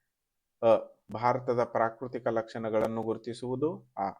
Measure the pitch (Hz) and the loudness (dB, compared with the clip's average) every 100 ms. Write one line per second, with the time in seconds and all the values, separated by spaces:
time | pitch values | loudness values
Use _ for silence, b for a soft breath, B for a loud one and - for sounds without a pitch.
0 | _ _ _ _ _ _ 117 101 - _ | _ _ _ _ _ _ 6 6 4 _
1 | - 110 123 123 127 120 117 117 113 - | -12 0 0 2 0 0 0 2 0 -2
2 | 127 123 120 113 110 117 113 110 113 113 | -10 -6 -2 -2 -2 -6 -2 0 0 -2
3 | 110 110 120 113 123 131 156 196 - 98 | -4 -4 -8 -10 -6 -2 -4 -4 -12 -8
4 | 98 | -6